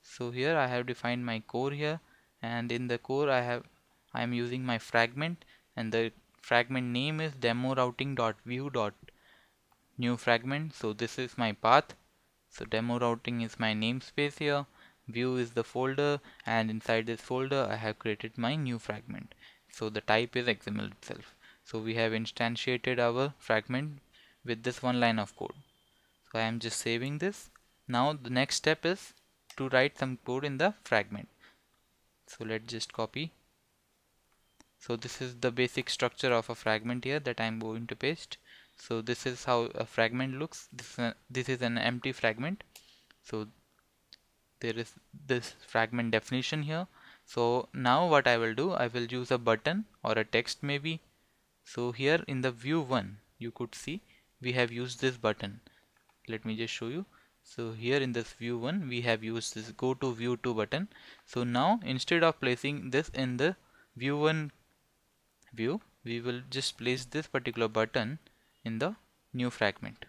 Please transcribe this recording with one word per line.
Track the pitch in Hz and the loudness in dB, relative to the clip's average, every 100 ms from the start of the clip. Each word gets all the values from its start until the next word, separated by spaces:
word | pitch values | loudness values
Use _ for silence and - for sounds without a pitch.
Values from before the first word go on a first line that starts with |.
So | - - 120 | -18 -8 -6
here | 123 139 160 | -2 2 2
I | 131 | 2
have | 123 123 | 0 -2
defined | 120 123 123 120 | -2 -2 -2 -2
my | 113 | -4
core | - 123 135 | -4 -2 -2
here, | 143 151 160 _ _ _ _ | -2 -2 -4 _ _ _ _
and | 117 117 120 | -6 -4 -2
in | 120 123 | -2 -2
the | 120 | -4
core | - 135 147 | 0 2 4
I | 127 | 4
have, | 120 120 - _ _ _ _ | 2 -4 -6 _ _ _ _
I | 123 | -4
am | 120 | 0
using | 120 120 127 127 | 0 -2 -2 -2
my | 117 | -2
fragment, | - 117 117 127 160 175 - _ _ - | 2 4 4 2 -4 -6 -12 _ _ -6
and | 113 | 0
the | 113 113 - _ _ | 2 0 -4 _ _
fragment | - 120 120 131 123 | 4 4 4 -2 -2
name | 120 143 156 | 0 0 -2
is | 160 | -4
demo | 135 120 120 127 131 | 0 0 2 0 2
routing | 127 120 135 131 | 2 0 -4 0
dot | 113 110 117 | 0 0 -6
view | 123 143 | -6 -2
dot | 127 104 - - _ _ - _ _ _ _ _ - | 0 0 -2 -20 _ _ -20 _ _ _ _ _ -4
new | 120 120 | -2 0
fragment. | - 117 127 143 156 | 4 2 2 -4 -6
So | - 110 | -4 -4
this | 107 117 - | -2 -4 -4
is | 127 - | -6 -2
my | 117 | -2
path. | 104 110 135 - - _ _ _ _ _ | 2 6 6 6 -12 _ _ _ _ _
So | - - | -12 -2
demo | 110 117 120 | -2 0 0
routing | 120 117 - 120 | 2 0 -2 -4
is | 113 - | -4 -2
my | 110 | 0
namespace | 107 110 127 - - 147 - | 2 0 -2 -4 -2 -2 0
here, | 147 143 143 _ - _ - | 0 0 -2 _ -20 _ -8
view | 117 127 127 | -2 0 0
is | 117 | 0
the | 120 | 0
folder, | 113 - 131 135 147 143 - - - | -2 0 0 2 2 0 -4 -10 0
and | 113 110 | 2 2
inside | 110 - 113 113 | -2 2 2 2
this | 113 | -4
folder | - 127 135 139 110 | -2 -2 0 0 0
I | 107 | 0
have | 110 107 | -2 -2
created | 117 104 113 - | -4 -4 -6 -2
my | 117 156 | 0 0
new | 135 117 | -2 -4
fragment. | - 107 - - 110 - - _ _ | -4 -6 -6 -12 -12 -20 -20 _ _
So | - 110 | -6 -4
the | 107 | -4
type | - 107 120 127 | 2 2 2 0
is | 123 | 0
X | 104 - | 0 -2
M | 104 | -4
L | 104 | -4
itself. | 98 - - - - - - - | -10 -12 -12 -14 -20 -20 -20 -8
So | 113 | -6
we | 110 113 | -2 2
have | 113 | 2
instantiated | 110 110 - 117 117 - 123 - 123 | 2 -4 -2 -2 0 -2 0 0 2
our | 120 120 139 - | 2 4 0 -4
fragment | - 110 - 127 151 143 _ - - _ 120 | 0 0 2 -4 -4 -10 _ -20 -20 _ -6
with | 113 | -4
this | 123 120 | -2 -2
one | 127 123 | 0 4
line | 117 110 | 4 4
of | 104 - | -2 -6
code. | - - - _ _ _ _ _ _ | -10 -10 -18 _ _ _ _ _ _
So | 113 | -2
I | |
am | 113 113 | 0 -2
just | 113 - | -4 -4
saving | - 117 131 147 | -2 0 -2 -2
this. | 185 202 - _ _ _ - | -4 -4 -16 _ _ _ -2
Now | 120 139 | 2 2
the | 151 120 | 0 -2
next | 127 139 - | 0 2 2
step | - 156 165 | 2 2 2
is | 190 - - _ _ _ - | -2 -6 -20 _ _ _ -6
to | 131 | 2
write | 127 139 - | 4 4 2
some | 131 123 | -4 -4
code | - 127 147 | -4 -4 -2
in | 135 | 2
the | 175 208 | 0 0
fragment. | - 113 98 104 - _ - _ _ _ _ _ _ _ _ | 2 2 2 -8 -12 _ -20 _ _ _ _ _ _ _ _
So | - 110 | -12 -4
let's | 110 110 | -4 -4
just | 117 - | -8 -8
copy. | - 110 127 160 _ _ _ _ _ _ _ _ _ _ _ _ _ - _ | -4 -4 -4 -8 _ _ _ _ _ _ _ _ _ _ _ _ _ -20 _
So | - 117 | -6 -6
this | 120 - | -6 -8
is | 127 120 | -8 -2
the | 127 | -2
basic | 120 123 - - | 2 2 0 -4
structure | - 123 - 135 | 0 0 2 2
of | 120 - | 2 2
a | 117 | -4
fragment | - 110 113 123 | 0 0 0 -4
here | 127 147 | -2 -2
that | 135 117 | -2 -2
I'm | 113 113 | -2 -2
going | 110 110 117 | -6 -6 -8
to | 117 | -2
paste. | 131 165 - - _ - - _ | -2 -2 -8 -16 _ -20 -20 _
So | - 117 | -4 -2
this | 110 120 135 | 0 -2 -2
is | 123 | -4
how | - 120 117 - | 2 2 2 -4
a | 113 | -4
fragment | - 113 123 135 131 | 2 2 2 -4 -4
looks. | 160 - - | -8 -8 -16
This | 127 - | -16 -14
is | - | -4
a, | 120 - _ | -4 -4 _
this | 127 127 | -4 -2
is | 127 | 0
an | 123 117 | 0 2
empty | 120 123 131 | 0 0 -4
fragment. | 131 113 110 143 196 - - - - _ _ | 0 0 0 -4 -6 -10 -20 -20 -20 _ _
So | - 110 107 _ _ _ _ _ _ - _ _ _ _ | -8 -6 -6 _ _ _ _ _ _ -20 _ _ _ _
there | 117 113 | -4 -4
is | 117 - _ - 143 | -6 -10 _ -20 -2
this | 123 - - - | -2 -2 -16 -2
fragment | 113 113 120 117 | 2 2 0 2
definition | 110 - 131 127 156 | 2 2 -4 -2 -4
here. | 147 160 185 - - - _ | -2 -4 -6 -12 -20 -20 _
So | - 117 123 - | 2 4 4 0
now | - 123 135 175 | 0 4 4 6
what | 151 131 | 6 6
I | 120 | 4
will | 113 | 2
do, | 110 175 | 0 0
I | 180 123 | 0 0
will | 123 120 | -2 -4
use | 127 123 | -4 0
a | 127 | 2
button | 117 110 147 185 220 _ | 4 4 2 -2 -4 _
or | - | -2
a | 110 | 0
text | 110 113 123 - | 2 0 0 -4
maybe. | 143 143 151 160 _ _ _ _ _ _ | -4 -2 -4 -8 _ _ _ _ _ _
So | - - 120 | -12 -4 -4
here | 117 135 165 - | 0 2 2 2
in | 135 | -2
the | 127 | -2
view | 120 127 165 | -2 0 0
one, | 131 127 98 104 _ _ | 2 0 -2 -10 _ _
you | 117 | -12
could | - 120 - | -6 -8 -8
see | - 175 _ _ _ _ | -8 -8 _ _ _ _
we | 127 | -2
have | 127 120 | 2 2
used | 117 123 120 | 0 -6 0
this | 131 123 | 0 2
button. | 110 104 101 110 - _ _ _ _ _ - | 0 0 -4 -10 -18 _ _ _ _ _ -10
Let | 110 113 | -6 -4
me | 110 | -4
just | 113 | -4
show | - 117 | -4 -6
you. | 151 196 _ _ _ | -6 -10 _ _ _
So | - - 117 | -16 -8 -8
here | 110 113 139 | -4 0 2
in | 131 | 2
this | 117 110 | -2 -4
view | - 117 120 | -8 -4 -2
one, | 120 190 143 | -2 -2 -2
we | 123 | -2
have | 120 110 | 2 2
used | 110 113 - 113 | 0 -4 -4 -8
this | 113 | -10
go | 107 127 127 | -2 0 2
to | 135 | -2
view | 117 120 120 | 0 -2 0
two | 127 | 0
button. | 110 104 143 180 - - - _ | 0 0 -2 -4 -10 -20 -20 _
So | - | -2
now | 120 120 156 226 | 0 2 4 2
instead | 180 131 - 170 | 2 -4 2 4
of | 165 - | 4 4
placing | 131 123 139 147 131 | 0 0 0 -4 0
this | 131 151 | 0 0
in | 131 131 123 | -2 -2 2
the | 151 190 _ _ _ - | 2 2 _ _ _ -4
view | 131 147 | -2 2
one | 151 160 147 _ _ _ _ _ _ _ _ _ _ | 4 2 -2 _ _ _ _ _ _ _ _ _ _
view, | 117 113 196 _ _ 117 | -2 0 0 _ _ -6
we | 117 | -4
will | 123 123 135 | -2 -4 -4
just | 131 131 - | -4 -4 -2
place | 117 127 - | 0 0 -2
this | 151 156 | -6 -2
particular | 139 123 117 113 | -2 -2 0 2
button | 110 110 135 110 151 _ _ _ _ | 4 2 2 -2 -6 _ _ _ _
in | 113 113 | -6 -2
the | 151 220 _ _ _ | -2 -2 _ _ _
new | 127 123 | -4 -4
fragment. | - 104 - - 110 | 2 0 0 -10 -12